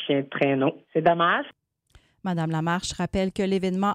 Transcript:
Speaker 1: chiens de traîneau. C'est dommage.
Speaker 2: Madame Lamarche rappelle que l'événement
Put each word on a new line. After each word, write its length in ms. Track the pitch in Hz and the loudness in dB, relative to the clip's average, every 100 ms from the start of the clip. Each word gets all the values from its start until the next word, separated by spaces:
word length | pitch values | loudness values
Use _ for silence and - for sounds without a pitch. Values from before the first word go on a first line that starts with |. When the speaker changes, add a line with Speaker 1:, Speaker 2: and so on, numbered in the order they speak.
| - | 0
Speaker 1:
chiens 140 | 139 | 0
de 80 | 139 | -2
traîneau. 480 | - 139 135 135 - - | 0 2 2 0 -2 -4
C'est 100 | 160 | 0
dommage. 440 | 165 170 170 214 285 - _ _ _ - _ _ | 2 4 2 0 -4 -12 _ _ _ -20 _ _
Speaker 2:
Madame 280 | 190 170 160 | -4 -2 0
Lamarche 420 | 160 160 175 - | 0 0 -2 -4
rappelle 380 | - 175 202 190 | -4 -2 -2 -2
que 120 | - | -2
l'événement 480 | 190 190 185 185 202 | 0 0 0 0 0